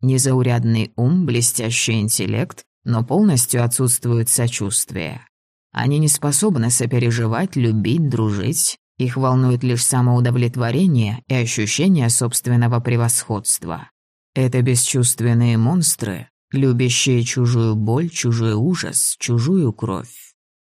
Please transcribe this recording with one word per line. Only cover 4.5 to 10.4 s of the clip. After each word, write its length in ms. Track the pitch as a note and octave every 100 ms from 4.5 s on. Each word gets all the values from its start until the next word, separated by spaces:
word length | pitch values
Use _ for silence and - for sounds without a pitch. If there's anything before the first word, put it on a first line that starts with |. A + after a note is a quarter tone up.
| - G2+ - - F#2 D#2+ - - _ _ _ _
Они 260 | - B2 D3
не 100 | D3+
способны 640 | - D3 C#3+ G#3+ D3+ A#2
сопереживать, 880 | A#2+ A#2+ B2 A#2+ A#2 A2+ A2+ F#3 -
любить, 540 | A#2+ A2 G#2 D#3 D3+
дружить. 680 | A#2+ A2 G2+ G2+ E3 - - _ -
Их 180 | B2+ B2+
волнует 480 | C3 B2+ B2+ B2
лишь 220 | B2 A#2+ -
самоудовлетворение 1400 | B2+ A#2+ B2 A#2+ A#2